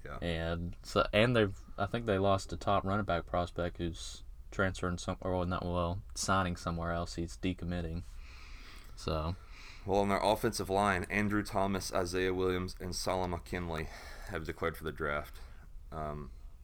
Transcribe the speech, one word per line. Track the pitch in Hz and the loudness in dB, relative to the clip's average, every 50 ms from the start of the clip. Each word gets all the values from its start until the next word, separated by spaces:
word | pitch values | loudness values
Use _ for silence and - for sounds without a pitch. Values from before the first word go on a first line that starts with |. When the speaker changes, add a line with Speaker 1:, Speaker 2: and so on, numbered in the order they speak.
| - | -10
Speaker 1:
Yeah. | 71 - - | -8 -6 -4
Speaker 2:
And | 85 87 82 80 82 85 85 85 87 87 - - - | -2 0 0 0 0 0 0 0 -2 -4 -6 -8 -6
so, | - - 101 - - - | 0 4 4 4 6 6
and | 104 113 123 123 | 6 6 6 6
they've, | 113 107 98 98 - - - - - | 6 4 4 2 -4 -10 -8 -4 -4
I | 101 | -2
think | 98 - 120 117 | -2 -2 -2 2
they | 113 98 95 | 2 4 4
lost | 98 98 95 92 - - 87 | 6 4 4 4 2 -2 -6
a | |
top | - - 107 98 98 - | -4 0 2 2 4 4
running | 95 98 107 101 | 2 2 2 2
back | 92 87 85 - | 2 0 0 0
prospect | - - 90 87 - - - 85 87 - - | 0 0 0 0 0 0 -2 -2 -2 -2 -2
who's | 87 82 82 - - - - - - - - - - - | -2 -2 -2 -4 -8 -10 -10 -10 -12 -12 -12 -12 -12 -6
transferring | - - 95 92 92 - - 90 87 85 | 0 2 2 2 2 0 0 0 0 -2
some, | - - 92 - - | -2 -4 -4 -2 0
or | 92 92 90 87 | 0 2 2 2
not, | 90 92 - - | 2 0 0 0
well, | 87 87 87 87 85 92 101 - - - | 0 2 2 2 2 0 -2 -6 -8 -6
signing | - - - 95 95 92 90 87 | -2 0 2 4 4 4 2 0
somewhere | - - 87 85 85 85 85 85 | -2 -2 -2 -2 -2 0 0 0
else. | 85 85 - - | -2 -2 -2 -4
He's | 85 85 85 - | -4 -4 -4 -4
decommitting. | - - 92 87 - 87 85 90 87 82 80 80 87 - - - - - - - - - - - - - - - - - - - | -2 -2 -2 -2 -2 -2 -4 -2 -2 -2 -2 -4 -6 -6 -8 -10 -12 -12 -12 -14 -14 -14 -12 -12 -12 -14 -14 -14 -14 -14 -14 -12
So. | - - - 82 78 78 82 101 - - - - - - - - - - | -8 -4 -2 0 0 0 0 -2 -4 -6 -12 -14 -14 -14 -14 -14 -8 -2
Speaker 1:
Well, | 95 95 101 | 2 4 4
on | 101 101 | 6 6
their | 98 92 - | 4 6 6
offensive | 98 110 - - 113 104 - 95 90 | 6 6 6 4 2 2 0 0 2
line, | 95 98 104 101 95 90 - - | 4 6 6 6 6 4 2 0
Andrew | 95 104 104 101 104 104 101 | 2 2 2 4 2 2 2
Thomas, | - - 98 95 98 98 90 - - - | 2 2 2 2 2 2 0 0 0 0
Isaiah | 95 92 85 90 92 92 92 92 | 0 2 2 2 2 2 4 4
Williams, | 92 92 92 90 90 90 90 - - | 4 4 4 2 2 0 -2 -4 -6
and | 90 90 85 | -6 -4 -4
Solomon | - - 92 92 92 92 90 87 | -2 0 0 2 2 2 0 -2
McKinley | 85 - - 92 90 90 85 82 78 78 - - - - - - - - - | -2 -4 -4 -4 -4 -2 -2 -2 -2 -4 -4 -6 -10 -12 -12 -12 -10 -8 -6
have | - 82 80 | -4 -4 -4
declared | 85 82 - 92 82 78 | -4 -4 -2 -2 -2 -2
for | - 80 | -2 -4
the | 78 69 | -6 -4
draft, | 80 80 73 73 73 71 - - - - - - - - - - - - - 82 | -2 0 0 0 0 -2 -4 -8 -12 -14 -14 -14 -14 -14 -14 -14 -14 -12 -10 -8
um, | 80 78 76 73 73 71 - - - - - - - | -6 -4 -4 -4 -6 -8 -10 -12 -12 -14 -14 -14 -14